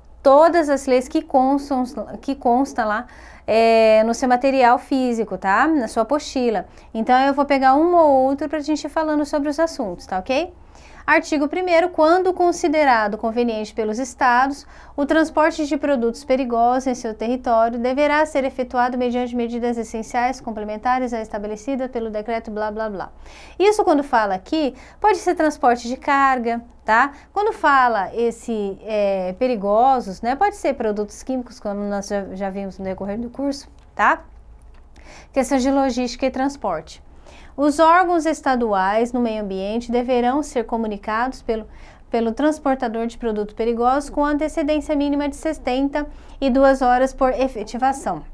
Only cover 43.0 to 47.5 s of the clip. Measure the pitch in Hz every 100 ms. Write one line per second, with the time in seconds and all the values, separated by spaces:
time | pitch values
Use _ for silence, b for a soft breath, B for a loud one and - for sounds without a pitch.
43 | 233 233 233 214 208 - 226 226 240 269
44 | 285 - 285 294 302 302 294 302 294 302
45 | 285 285 294 277 311 311 - 247 277 294
46 | - B B B 277 254 269 269 254 247
47 | 262 262 262 233 262